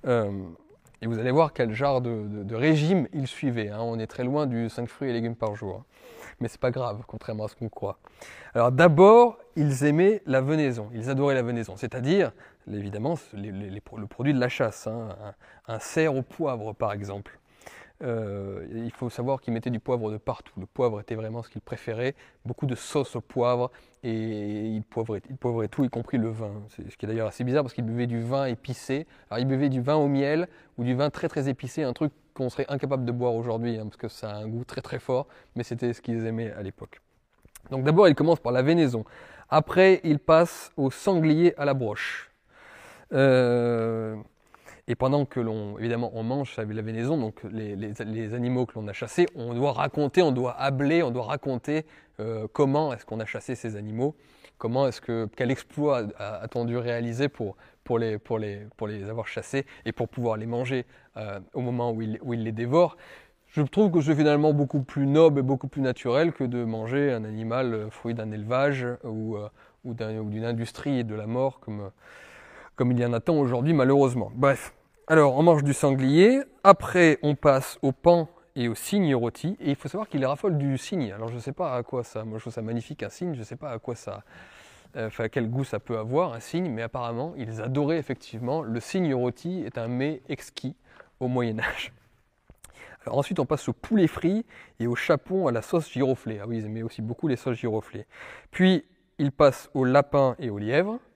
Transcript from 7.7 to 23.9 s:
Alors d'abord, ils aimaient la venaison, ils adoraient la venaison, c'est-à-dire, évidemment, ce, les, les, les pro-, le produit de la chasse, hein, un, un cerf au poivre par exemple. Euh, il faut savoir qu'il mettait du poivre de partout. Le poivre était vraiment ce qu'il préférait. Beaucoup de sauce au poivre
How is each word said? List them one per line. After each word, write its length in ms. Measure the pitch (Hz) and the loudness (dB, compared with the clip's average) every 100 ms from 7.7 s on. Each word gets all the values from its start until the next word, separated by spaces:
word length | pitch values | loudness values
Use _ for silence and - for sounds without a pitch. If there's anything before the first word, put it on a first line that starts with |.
| - 101 - - _ - - - | -6 -8 -8 -18 _ -20 -20 -4
Alors 180 | 117 117 | 2 4
d'abord, 680 | 127 170 151 196 226 240 - - - | 8 8 10 10 12 8 4 -10 0
ils 280 | 147 131 | 0 2
aimaient 380 | 147 151 190 214 - | 2 6 4 2 2
la 140 | 131 | 0
venaison, 500 | 135 156 143 117 107 | 2 2 0 -2 -8
ils 140 | 117 120 | -8 -4
adoraient 260 | 135 143 | 0 2
la 80 | 131 | 2
venaison, 340 | 117 120 110 92 | 0 -4 -6 -8
c'est-à-dire, 560 | 120 131 127 196 147 - - _ - | -8 -4 2 4 2 -2 -20 _ -10
évidemment, 460 | 104 101 101 127 170 | -8 -6 -4 -4 -4
ce, 200 | - 104 | -8 -12
les, 160 | 104 | -10
les, 180 | 98 101 | -10 -10
les 100 | 98 | -12
pro-, 180 | - 113 | -14 -14
le 80 | 101 | -14
produit 280 | - 143 | -4 0
de 60 | 135 | 0
la 80 | 123 | 0
chasse, 380 | - 117 - - | -2 -4 -4 -10
hein, 300 | 117 110 95 107 - - - - | -8 -10 -14 -16 -18 -20 -20 -12
un, 60 | |
un 40 | 110 | -10
cerf 360 | - 165 160 | -4 0 0
au 80 | 135 | 0
poivre 520 | 131 - 151 120 107 | -6 -6 -6 -4 -8
par 180 | 104 110 | -4 -4
exemple. 460 | 104 101 101 - - _ _ - - - _ | -4 -8 -10 -12 -20 _ _ -20 -20 -20 _
Euh, 640 | 139 113 107 101 98 98 82 | -6 -4 -4 -6 -8 -10 -10
il 160 | 113 117 | -10 -10
faut 180 | - 120 | -8 -8
savoir 320 | - 127 135 | -6 -4 -4
qu'il 140 | - | -2
mettait 160 | 113 123 | -4 -2
du 100 | 117 | -6
poivre 300 | - 123 107 | -2 -2 -2
de 80 | 107 | -6
partout. 420 | - 123 - - | -8 -8 -12 -14
Le 60 | 92 | -12
poivre 340 | - 123 104 | -2 -2 -2
était 140 | 101 | -8
vraiment 280 | 110 110 117 | -8 -6 -8
ce 60 | 113 | -10
qu'il 140 | - | -14
préférait. 520 | - 117 - 110 127 - - _ | -12 -10 -8 -4 -4 -6 -20 _
Beaucoup 220 | 117 - 143 | -12 -6 -4
de 80 | |
sauce 420 | 120 - 151 131 120 | -4 -4 -4 -2 -6
au 40 | |
poivre 500 | - 127 120 123 123 - _ | -6 0 0 2 -2 -6 _